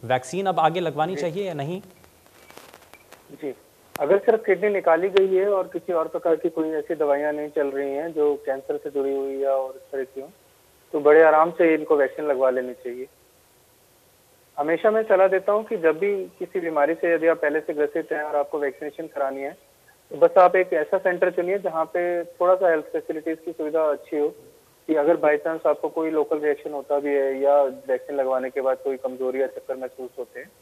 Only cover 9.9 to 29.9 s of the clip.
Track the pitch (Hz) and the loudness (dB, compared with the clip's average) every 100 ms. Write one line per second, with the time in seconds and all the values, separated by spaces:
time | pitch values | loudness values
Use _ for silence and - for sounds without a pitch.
9.9 | 139 127 135 139 - _ _ _ _ _ | -8 -8 -10 -16 -18 _ _ _ _ _
10.9 | 156 147 151 160 156 165 170 170 156 156 | 0 6 8 8 6 4 4 2 2 2
11.9 | 151 131 - 151 131 131 127 127 123 127 | 2 2 -2 -2 2 2 0 -4 -8 -12
12.9 | 120 131 _ _ _ _ _ _ _ _ | -12 -14 _ _ _ _ _ _ _ _
13.9 | _ _ _ _ _ _ - 147 165 214 | _ _ _ _ _ _ -8 -2 2 2
14.9 | 214 220 190 190 185 185 208 220 220 160 | 2 2 4 4 4 2 -2 0 0 0
15.9 | 156 202 202 185 _ 180 190 170 156 147 | 2 -2 -2 -6 _ -8 -6 -4 0 0
16.9 | 165 175 165 160 160 151 156 151 151 147 | 0 0 2 2 2 0 -2 -4 -2 -2
17.9 | 165 156 151 151 147 143 156 143 131 151 | -2 -6 -6 -4 -2 -2 -4 -6 -6 -12
18.9 | 147 160 143 139 135 135 170 _ _ _ | -12 -12 -6 -6 -6 -10 -12 _ _ _
19.9 | _ _ 143 165 190 180 185 185 170 151 | _ _ 2 4 8 6 6 2 0 0
20.9 | 196 190 180 180 175 175 196 185 160 160 | 0 0 2 0 0 -2 -2 -2 -2 -4
21.9 | 180 175 175 170 - 180 185 185 160 151 | -2 -2 -2 -6 -2 4 6 6 4 0
22.9 | 165 151 156 156 160 - - 151 160 156 | -8 -6 -8 -6 -6 -8 -6 -4 0 0
23.9 | 143 - 156 147 - - _ _ _ - | -2 -4 -2 -2 -4 -20 _ _ _ -2
24.9 | 156 143 165 151 147 165 160 160 147 156 | 0 4 4 4 2 0 -2 0 0 -2
25.9 | 156 160 156 147 156 147 143 156 147 127 | -4 -2 0 0 0 0 -2 -4 -10 -4
26.9 | 143 143 143 135 135 139 143 135 131 - | -4 0 0 0 0 2 4 2 -2 -4
27.9 | 127 - 143 131 131 127 135 131 131 143 | -4 -4 -4 -2 -2 -4 -4 -2 -2 -4
28.9 | 131 127 127 127 131 131 131 - 131 127 | -6 -6 -6 -6 -2 -4 -6 -12 -10 -10